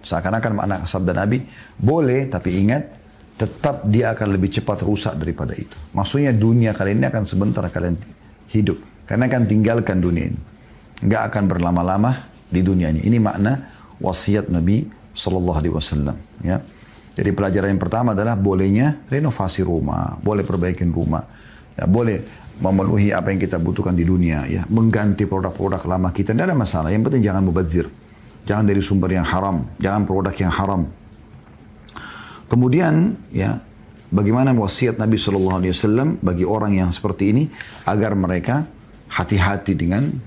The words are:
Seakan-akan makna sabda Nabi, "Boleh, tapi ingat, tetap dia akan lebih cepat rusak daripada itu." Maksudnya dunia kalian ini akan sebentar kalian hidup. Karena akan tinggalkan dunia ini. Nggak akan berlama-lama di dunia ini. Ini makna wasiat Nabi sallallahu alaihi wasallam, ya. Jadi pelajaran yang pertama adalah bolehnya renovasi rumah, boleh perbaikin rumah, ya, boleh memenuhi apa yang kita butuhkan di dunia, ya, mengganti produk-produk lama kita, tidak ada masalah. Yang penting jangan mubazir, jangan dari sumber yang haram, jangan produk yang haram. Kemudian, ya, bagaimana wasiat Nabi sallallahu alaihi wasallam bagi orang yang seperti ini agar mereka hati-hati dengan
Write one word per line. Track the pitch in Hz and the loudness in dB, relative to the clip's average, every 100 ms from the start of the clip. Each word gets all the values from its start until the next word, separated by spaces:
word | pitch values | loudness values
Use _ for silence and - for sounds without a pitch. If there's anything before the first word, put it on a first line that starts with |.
Seakan-akan | - 85 92 110 113 104 | -4 -4 -2 -2 -2 -2
makna | 95 95 | -2 -4
sabda | 87 95 92 | -4 -4 -2
Nabi, | 90 101 127 - - - - | 0 0 0 -4 -18 -20 -2
"Boleh, | 113 160 139 131 135 | 2 2 2 2 -2
tapi | 90 - 90 | -4 -2 2
ingat, | 101 139 - - - - - - | 2 2 -4 -16 -20 -20 -20 -6
tetap | 107 - 151 127 104 | -6 -2 -2 -2 2
dia | 107 117 | 2 2
akan | 110 104 | 0 0
lebih | 98 95 | 0 0
cepat | - - 101 | 0 -2 -2
rusak | 90 104 - | -2 -2 -2
daripada | - 80 - 73 | -4 -4 -4 -6
itu." | - - - - | -6 -10 -14 -8
Maksudnya | - 95 143 143 | -4 -2 0 2
dunia | 110 113 120 113 | 4 4 4 2
kalian | 101 98 107 | 0 0 0
ini | 131 | 0
akan | 123 | -2
sebentar | 101 95 101 - 87 | -2 0 0 0 -4
kalian | - 90 85 - - - - - | -4 -2 -4 -6 -20 -20 -20 -4
hidup. | 110 104 - - - - | 0 0 -2 -10 -20 -4
Karena | 104 127 | 0 2
akan | 123 110 | 2 2
tinggalkan | 107 107 117 98 95 | 4 4 2 0 0
dunia | 87 85 - | 2 0 -2
ini. | - - - - - - - 104 | -6 -10 -20 -20 -20 -20 -4 0
Nggak | 110 110 | 0 0
akan | 107 98 | 0 0
berlama-lama | 87 87 87 87 98 117 127 - - - | 0 0 0 0 2 0 0 -6 -20 -4
di | 87 92 | 0 2
dunia | 92 82 | 2 0
ini. | 80 98 | 0 2
Ini | 117 | 2
makna | 107 - 104 135 - - - - | 2 0 0 0 -6 -20 -20 -6
wasiat | 92 87 - 101 - | -4 -2 0 0 0
Nabi | 87 87 107 156 - - | 0 2 0 -2 -12 -18
sallallahu | - - 90 90 78 | -6 -2 0 0 0
alaihi | 82 80 | 0 -2
wasallam, | 76 76 69 65 - - | -2 -2 -2 -6 -14 -8
ya. | 85 92 - - - - - | -4 -4 -6 -20 -20 -20 -12
Jadi | - 95 90 | -2 0 0
pelajaran | 98 95 95 98 | 0 0 0 0
yang | |
pertama | 87 110 120 98 | 0 0 0 0
adalah | 113 | 0
bolehnya | 110 98 92 95 104 143 143 - | 2 2 2 4 4 2 0 -4
renovasi | 135 151 117 95 - | -2 0 0 -2 0
rumah, | 87 82 73 50 - - | -2 0 -2 -2 -4 -4
boleh | - 104 - | -2 -2 0
perbaikin | 90 87 87 87 | 0 0 0 0
rumah, | 82 - 80 - - - - - - | 0 -2 -2 -6 -20 -20 -20 -14 -4
ya, | |
boleh | - 110 117 101 - - - - | 2 2 2 -2 -6 -18 -20 -4
memenuhi | 95 95 104 110 101 | 0 2 2 2 2
apa | 95 87 | 2 0
yang | 95 | -2
kita | 92 87 | -2 -2
butuhkan | 82 90 92 | -2 -2 0
di | 90 | 0
dunia, | 85 92 85 76 67 | 2 2 2 0 -2
ya, | 90 82 | -4 0
mengganti | 110 113 110 104 95 101 | 2 2 2 0 0 -2
produk-produk | 95 92 - 98 92 85 | -2 -4 -2 -2 -2 -2
lama | 92 92 | -2 0
kita, | 90 98 | -2 -2
tidak | 113 180 | 0 2
ada | 156 | 0
masalah. | 101 85 78 | 0 -2 0
Yang | 104 123 | 0 2
penting | 131 104 | 2 2
jangan | 95 | 2
mubazir, | 95 85 82 85 80 - - - - - - | 0 0 0 -2 -2 -10 -20 -20 -20 -16 -4
jangan | 104 | 0
dari | 104 98 | 2 2
sumber | 95 98 92 | 2 0 2
yang | 92 80 | 0 0
haram, | 90 98 87 62 - | 0 0 -2 -4 -4
jangan | 98 104 95 | -2 0 0
produk | 98 92 | 0 -2
yang | - 92 - | -2 -2 0
haram. | 98 95 71 - - - - - - - - - - - - - - - - | 0 0 -2 -8 -20 -20 -20 -20 -20 -20 -20 -20 -20 -18 -18 -18 -20 -20 0
Kemudian, | 120 123 151 170 156 196 - - | 2 4 4 4 4 2 -2 -6
ya, | - 101 110 - - - - - | -2 -2 -2 -10 -20 -20 -20 -2
bagaimana | 92 104 120 131 123 | 0 2 2 4 2
wasiat | 101 - 127 113 | 0 0 -2 0
Nabi | 110 110 | 0 2
sallallahu | - 98 92 92 | 2 2 2 2
alaihi | 90 90 | 0 0
wasallam | 104 113 147 175 | 2 2 0 0
bagi | 90 87 90 | -2 0 0
orang | 107 107 95 | 0 2 2
yang | 90 85 | 0 -2
seperti | 104 95 98 | -4 0 2
ini | 117 151 - - - | 2 0 -6 -18 -8
agar | - 101 107 101 | -2 0 0 0
mereka | 90 90 82 135 156 - - - - | 0 0 0 -2 -4 -12 -20 -20 -10
hati-hati | - 90 104 92 98 - 90 | -6 0 2 2 0 -2 0
dengan | 85 98 147 139 | 0 0 -2 -4